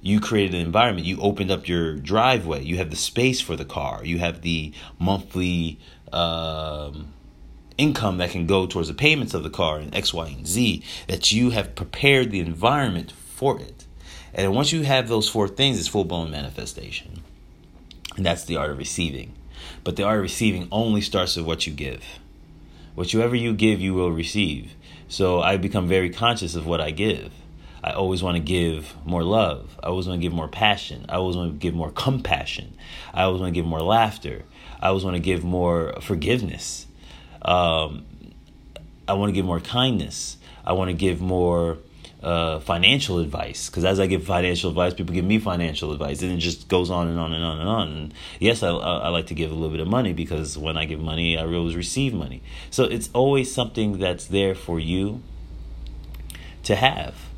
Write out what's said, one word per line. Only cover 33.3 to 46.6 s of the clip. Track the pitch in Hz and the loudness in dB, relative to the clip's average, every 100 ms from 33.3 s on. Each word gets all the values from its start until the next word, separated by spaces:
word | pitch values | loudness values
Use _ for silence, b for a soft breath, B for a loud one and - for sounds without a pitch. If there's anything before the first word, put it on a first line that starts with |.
| 92 | 2
wanna | 92 | 0
give | 87 82 | 0 0
more | 80 | -2
laughter. | 82 110 110 - 71 62 - B B B | 4 4 4 0 -10 -10 -12 B B B
I | 95 | 2
always | 95 | 2
wanna | 92 87 | 0 0
give | 85 90 | 0 0
more | 87 90 87 85 82 - | 2 2 2 2 0 -6
forgiveness. | - 92 76 123 104 78 - - - B B B B B | -4 -2 2 0 0 -6 -8 -10 -14 B B B B B
Um, | - 90 87 80 78 76 - - 50 - - - - - - - - | 2 4 4 2 0 -6 -14 -18 -20 -20 -20 -20 -20 -18 -18 -14 -2
I | |
wanna | 98 104 | 2 2
give | 98 90 | 2 2
more | 85 | 0
kindness. | - 120 131 110 73 - - - B B - | -2 0 2 2 -2 -6 -10 -10 B B 0
I | |
wanna | 92 92 | 0 2
give | 87 95 82 | 2 2 2
more, | 92 92 90 87 85 80 - B B B | 0 4 4 4 2 -2 -10 B B B
uh, | - 85 82 78 | -2 0 0 -2
financial | - 85 92 139 139 87 | 0 6 6 6 2 0
advice. | 82 69 78 - - | 0 -2 -6 -6 -6
'Cause | - 90 | 2 4
as | 95 | 4
I | 95 | 4
give | 92 - | 2 2
financial | 87 90 87 92 | 2 2 2 0
advice, | 82 90 | 2 0
people | 90 85 85 | 0 -2 0
give | |
me | 90 107 | 4 4
financial | 107 87 85 76 76 | 4 0 -2 -2 -4
advice. | 73 71 71 | -4 -4 -2
And | 90 | -2
it | 90 | -2
just | 85 82 | -2 -4